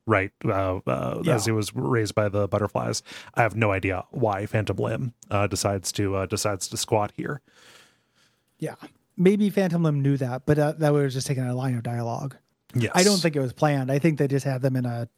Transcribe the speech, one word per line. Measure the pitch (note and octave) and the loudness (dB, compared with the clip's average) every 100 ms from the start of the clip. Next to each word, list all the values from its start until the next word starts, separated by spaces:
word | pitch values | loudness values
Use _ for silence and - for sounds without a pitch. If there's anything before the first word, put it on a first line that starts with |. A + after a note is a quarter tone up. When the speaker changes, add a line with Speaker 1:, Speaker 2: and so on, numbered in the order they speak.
| - | 0
Speaker 1:
right? | G#2 F#2+ - | 2 0 -4
Uh, | A#2+ G2 F#2+ F#2 - | -2 0 0 -2 -2
uh, | C3 B2+ - | -2 -2 -2
Speaker 2:
Yeah. | E3+ A#2+ | 0 0
Speaker 1:
as | A2+ | 2
he | |
was | A2 G#2 B2 | 0 -2 -4
raised | C#3 B2 G#2 - | 0 0 0 0
by | G#2 | 0
the | G2+ G2+ | 0 0
butterflies. | G2+ G2+ - A#2+ A2+ - - - - | 0 0 -2 -4 -4 -8 -16 -6 0
I | |
have | A2+ G#2 | 0 2
no | A2 | 0
idea | F#2+ F#2+ F#2 - | 2 0 -4 -6
why | - A2+ G2 G#2 | -2 0 0 -2
Phantom | A2+ G#2 G2+ | 0 0 0
Limb, | A#2 A2+ C3 - - | -2 -2 -4 -8 -4
uh, | G#2 G2+ | 0 0
decides | F#2+ G#2 G2 - | 0 0 -2 -4
to, | - G2+ F#2+ | -2 -2 -2
uh, | F#2+ | -2
decides | G#2 G#2+ G2 - | -2 -2 -4 -6
to | A#2 | -8
squat | - A2 G#2 - | 0 0 0 -4
here. | - C3+ _ _ - - - _ _ _ _ _ _ - | -8 -8 _ _ -20 -20 -20 _ _ _ _ _ _ -12
Speaker 2:
Yeah, | D#3 - - _ _ - | -10 -10 -18 _ _ 2
maybe | F3+ G3+ G#3 | 4 6 2
Phantom | G3+ F#3+ E3+ | 2 0 2
Limb | E3 D3 | 2 2
knew | C#3 C#3 | 2 0
that, | B2+ B2+ - | -2 -4 0
but, | D3 | 2
uh, | D3 D3+ | 2 2
that | D3+ | 2
was | D3 C#3 | 2 0
just | C3 B2+ | -2 -4
taking | C3 | -2
a | B2+ | -2
line | B2 C3 A#2+ | -2 -2 -4
of | |
dialogue. | A#2 A#2+ A#2 A#2 C#3+ - _ _ _ | -4 -6 -4 -6 -8 -12 _ _ _
Speaker 1:
Yes. | B2 A2 F3+ | -2 0 4
Speaker 2:
I | |
don't | F#3+ G3 | 4 4
think | E3 C#3+ | 2 0
it | |
was | C3 | -2
planned. | - D3+ C#3 C3 | 0 2 2 0
I | C#3 | 2
think | E3+ D3 | 2 2
they | C#3+ | 2
just | C#3 C#3 | 0 -2
had | C3 | -2
them | C3 B2+ | 0 0
in | B2 | -2
a | A#2+ A#2 | -4 -8